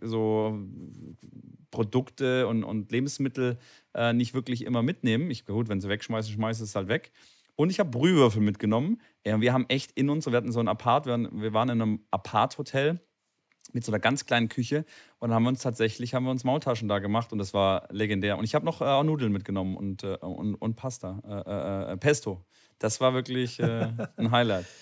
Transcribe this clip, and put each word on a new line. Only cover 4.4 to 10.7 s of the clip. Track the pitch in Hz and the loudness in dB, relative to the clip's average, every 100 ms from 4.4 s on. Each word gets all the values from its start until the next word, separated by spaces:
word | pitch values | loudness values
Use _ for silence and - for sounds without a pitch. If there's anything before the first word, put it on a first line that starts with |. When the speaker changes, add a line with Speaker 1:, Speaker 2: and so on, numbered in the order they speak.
| 123 120 117 | -4 -4 -2
Speaker 1:
immer | 120 | 0
mitnehmen. | 120 185 127 113 170 | 0 0 0 0 0
Ich, | 117 - | -4 -4
gut, | 101 113 | -4 -2
wenn | 98 | -2
sie | 98 | -2
wegschmeißen, | 101 - 113 107 | -4 -2 -4 -4
schmeißt | 107 110 113 | -2 -2 -2
es | 107 101 | -4 -4
halt | 95 | -2
weg. | 131 - _ - - _ - | -2 -4 _ -20 -20 _ 0
Und | 160 | 0
ich | 185 | 2
hab | 190 | 0
Brühwürfel | 117 160 175 127 107 | 2 4 6 6 6
mitgenommen. | 107 101 107 110 151 233 - _ | 2 2 0 2 0 -2 -6 _
Ey, | 107 | -2
und | 107 | 2
wir | 120 | 4
haben | 131 120 | 2 2
echt | 135 - | -2 -2
in | - 139 | 0 0
uns, | 147 147 | 0 2
wir | 120 | 0
hatten | 117 | 2
so | 117 | 0
ein | |
Apart-, | 113 | 0